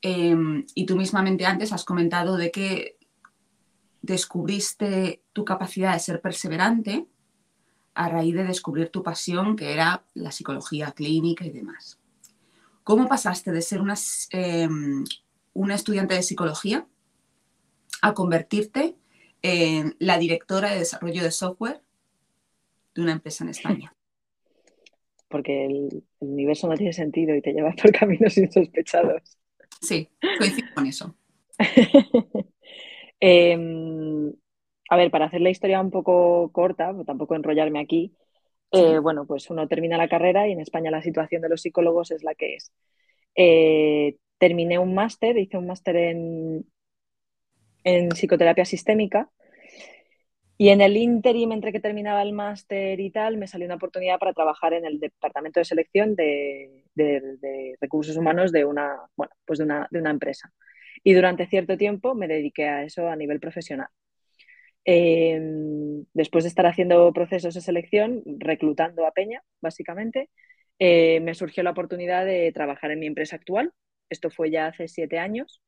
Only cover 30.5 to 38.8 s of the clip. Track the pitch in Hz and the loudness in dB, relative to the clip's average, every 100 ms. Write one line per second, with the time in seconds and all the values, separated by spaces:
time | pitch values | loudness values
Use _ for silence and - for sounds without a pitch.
30.5 | 190 - - 135 - - - _ _ _ | -2 -8 -4 -4 -6 -12 -16 _ _ _
31.5 | - 185 - 220 277 - 240 - 208 - | -2 4 6 8 8 6 0 0 -8 -10
32.5 | _ - - - - - _ 190 175 175 | _ -20 -20 -18 -20 -20 _ 8 8 8
33.5 | 170 165 165 160 160 156 151 151 - _ | 4 -2 -6 -8 -6 -4 -4 -4 -6 _
34.5 | _ _ _ _ 175 175 160 156 175 180 | _ _ _ _ 4 4 2 0 2 0
35.5 | 185 202 190 190 185 170 180 175 175 170 | 0 0 0 0 -2 2 4 6 4 0
36.5 | - 180 180 175 190 160 139 151 160 151 | 0 0 0 -6 -6 -8 -8 -4 -4 -2
37.5 | 156 156 151 156 165 175 _ _ _ _ | 0 0 -2 -2 -2 -2 _ _ _ _
38.5 | _ _ 190 | _ _ 4